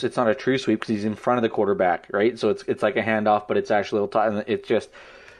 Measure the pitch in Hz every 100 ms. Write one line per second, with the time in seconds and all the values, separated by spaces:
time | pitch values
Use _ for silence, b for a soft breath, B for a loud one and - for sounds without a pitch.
0 | 120 - 117 104 - 131 - 110 - 107
1 | 107 104 - 123 113 - 101 95 92 87
2 | - 101 113 113 107 98 - 127 107 104
3 | 107 110 107 104 - 104 98 107 98 107
4 | 101 113 110 104 107 101 - 110 - B
5 | B B B B